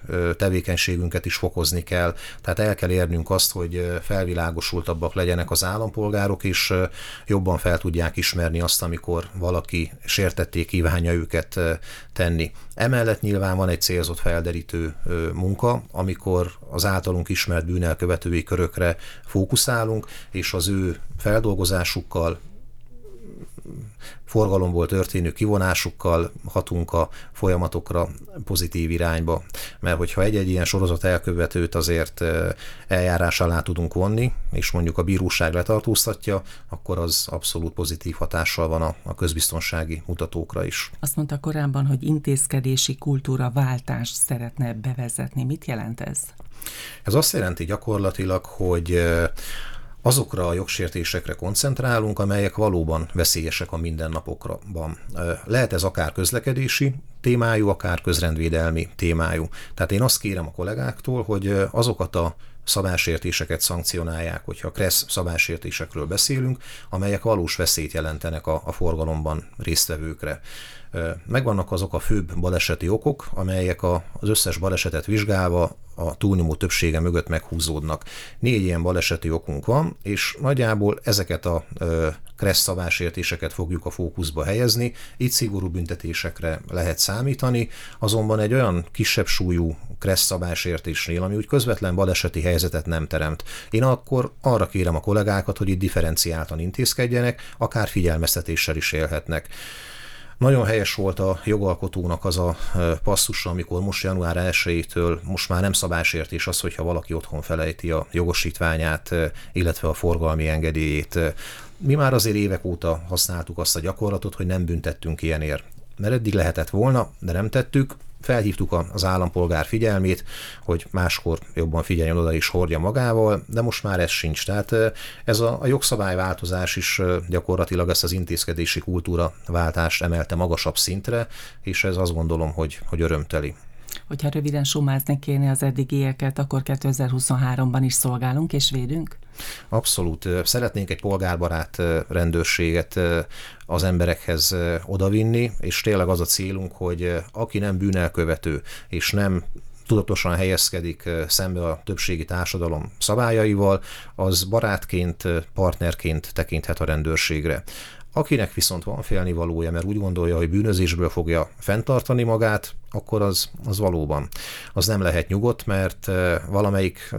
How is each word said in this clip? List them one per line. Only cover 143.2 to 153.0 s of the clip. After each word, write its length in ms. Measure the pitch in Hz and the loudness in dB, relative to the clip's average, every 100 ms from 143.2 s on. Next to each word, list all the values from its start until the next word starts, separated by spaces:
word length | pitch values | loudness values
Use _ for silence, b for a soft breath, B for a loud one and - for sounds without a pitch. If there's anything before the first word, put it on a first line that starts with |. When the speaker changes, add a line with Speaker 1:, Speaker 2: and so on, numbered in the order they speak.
| - B B B B | 0 B B B B
Speaker 1:
az 160 | 87 | 2
emberekhez, 680 | 92 90 87 82 - 82 - | 4 4 2 0 0 0 2
ö, 240 | 90 85 82 - | 0 0 -2 -2
odavinni, 640 | 95 95 107 110 117 117 - | 0 2 4 4 2 2 -2
és 200 | 90 - | -2 0
tényleg 280 | 110 98 90 | 2 4 4
az 120 | 87 | 2
a 40 | |
célunk, 480 | 85 - 95 95 90 | 2 0 -2 -4 -6
hogy, 300 | - 90 85 | -4 -4 -2
ö, 140 | 87 85 - | -2 -2 -4
aki 260 | 107 113 104 | -6 -4 -2
nem 200 | 101 92 | 0 2
bűnelkövető, 840 | 98 95 87 - 80 80 85 71 - B B | 2 2 2 2 0 0 -2 -4 -6 B B
és 220 | 85 - | -4 0
nem 340 | 101 101 90 - - - - - | 2 2 2 0 -6 -8 -8 0
tudatosan 480 | 107 101 98 90 | 2 2 0 0
helyezkedik, 680 | 87 95 87 - 90 85 78 | 2 2 2 0 -2 -4 -6
ö, 180 | 87 82 78 | -4 -2 0
szembe 380 | - 92 90 85 | 0 0 -2 -2
a 140 | 78 | -2
többségi 400 | - - - 82 | -4 -2 0 -2
társadalom 680 | 78 90 90 92 82 78 92 | -2 -2 -2 -2 -2 -2 -6
szabályaival, 840 | - | -4